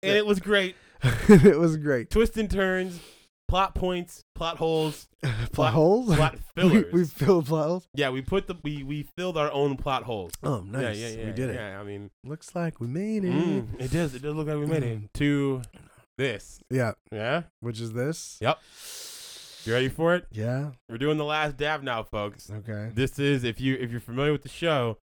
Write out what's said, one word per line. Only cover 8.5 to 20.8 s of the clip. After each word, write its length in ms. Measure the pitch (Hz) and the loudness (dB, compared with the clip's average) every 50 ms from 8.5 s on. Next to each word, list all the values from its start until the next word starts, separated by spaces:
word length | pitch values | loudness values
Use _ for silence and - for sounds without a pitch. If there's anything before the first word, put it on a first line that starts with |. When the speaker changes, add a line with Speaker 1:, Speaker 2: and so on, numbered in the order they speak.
| 180 170 - | -12 -8 -6
Speaker 1:
we, 180 | 147 151 147 139 | -6 -6 -6 -6
we 240 | 135 147 151 143 - _ | -6 -6 -8 -8 -10 _
filled 180 | - 180 185 175 | -6 -6 -4 0
our 140 | 156 147 147 | 0 0 0
own 240 | 143 139 143 143 139 | 2 2 2 2 2
plot 280 | 131 - 143 131 127 113 | 0 -2 -2 -2 -2 -2
holes. 280 | 123 117 104 92 82 - - | -4 -6 -6 -6 -8 -12 -6
Speaker 2:
Oh, 220 | - - 139 110 92 98 | -4 -2 -2 -2 -4 -6
Speaker 1:
Yeah, 80 | 104 135 | -6 -4
Speaker 2:
nice. 160 | 139 117 107 | -4 -2 -4
Speaker 1:
yeah, 100 | 104 117 117 | -4 -6 -8
yeah, 160 | 110 110 113 | -8 -8 -8
Speaker 2:
We 60 | 107 104 | -6 -4
did 160 | 117 131 127 | -4 -4 -4
it. 60 | 107 | -4
Speaker 1:
yeah, 220 | 123 110 101 95 | -6 -8 -10 -10
I 60 | 98 104 | -12 -10
mean, 260 | 101 101 101 101 101 _ _ - | -10 -10 -10 -12 -14 _ _ -14
Speaker 2:
Looks 320 | 123 147 156 - - - | -14 -14 -14 -14 -12 -8
like 240 | 180 170 165 - - | -6 -6 -6 -6 -6
we 80 | 117 | -8
made 380 | 120 127 165 196 214 220 214 190 | -6 -4 -4 -4 -2 -2 -2 0
it. 80 | 180 175 | 0 2
Speaker 1:
Mm, 340 | 151 175 185 190 - 113 113 117 - | 2 2 2 0 -2 -2 -6 -8 -8
it 100 | 127 127 | -6 -2
does. 240 | 127 165 175 151 127 | 0 0 0 -2 -4
It 60 | 123 | -6
does 140 | 135 147 151 | -8 -6 -4
look 120 | 156 156 | -4 -4
like 80 | 147 151 | -2 -2
we 100 | 147 147 | -2 -2
made 160 | 151 160 156 135 | 0 0 0 0
it 160 | 120 113 107 | -2 -4 -6
Speaker 2:
Mm. 80 | 107 - _ | -10 -10 _
Speaker 1:
to 460 | - 143 143 143 143 139 139 135 131 123 - - - - - _ - _ _ _ | 0 0 2 2 2 0 0 -2 -4 -6 -12 -16 -20 -20 -20 _ -20 _ _ _
this. 440 | - 131 135 110 101 - - - - - _ | -4 -4 -4 -4 -6 -12 -16 -20 -20 -10 _
Speaker 2:
Yeah. 240 | 127 131 123 110 101 _ _ _ | -2 0 0 0 -2 _ _ _
Speaker 1:
Yeah? 320 | - 107 107 117 143 170 165 - _ _ | -8 -6 -4 -2 -2 -2 -4 -8 _ _
Speaker 2:
Which 220 | - 120 113 107 | -10 -10 -8 -8
is 100 | 117 113 | -10 -8
this? 460 | 110 120 123 147 165 - - - - - | -6 -4 -4 -4 -6 -8 -12 -16 -12 -4
Speaker 1:
Yep. 180 | 107 120 160 - _ - - - - - - - - - - - - - - - - - - - - | -2 -2 -2 -2 _ -20 -20 -20 -18 -16 -16 -14 -14 -16 -16 -16 -18 -18 -18 -18 -20 -20 -20 -12 -4
You 100 | 110 113 | -2 0
ready 160 | 123 131 131 | 0 0 0
for 260 | 127 - 160 165 175 | -2 0 2 2 2
it? 100 | 180 175 - | 2 -2 -8
Speaker 2:
Yeah. 400 | - 107 107 117 123 131 143 151 131 _ | -10 -6 -4 -4 -4 -4 -4 -6 -10 _